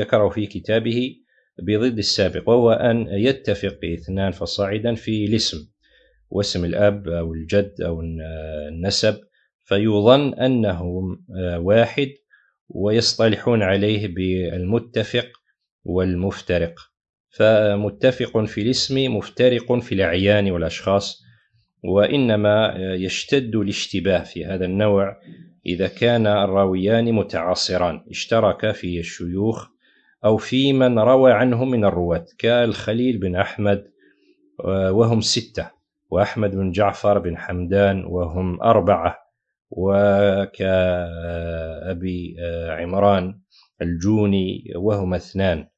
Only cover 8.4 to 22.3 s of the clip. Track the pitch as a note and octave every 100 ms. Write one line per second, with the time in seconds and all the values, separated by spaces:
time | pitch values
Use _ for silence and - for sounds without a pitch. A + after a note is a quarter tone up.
8.4 | D#2 D2+ D2 E2 F#2+ - A2 G#2 - _
9.4 | _ _ - G2+ G#2+ G#2 G#2+ C3+ C#3+ -
10.4 | B2+ B2 G#2 F2 F2+ F#2 F#2 F#2 - F#2
11.4 | F2+ F2 F2 A2+ A#2 - C3+ - _ _
12.4 | _ _ - - G2+ A2+ - - A2+ G#2
13.4 | - A2+ F#2+ G2 G#2 G#2+ G2+ F2 F#2 F#2
14.4 | F2 F2 F#2 A#2 A#2 A2+ G#2+ B2 - -
15.4 | _ _ _ _ F2+ F2+ F#2 F2 F#2+ -
16.4 | - F2 E2+ - - _ _ _ _ -
17.4 | A2 A2 G#2+ G2+ G#2 - C3 B2+ A#2 A2
18.4 | G#2+ - A2 B2+ - C3+ C3 G#2+ - -
19.4 | B2+ A#2+ A#2 B2 A#2+ G2 F2+ F2 G2 G#2
20.4 | G2 F2 E2 - - G2+ - - _ _
21.4 | _ _ _ _ F2 F#2+ G#2 C#3+ B2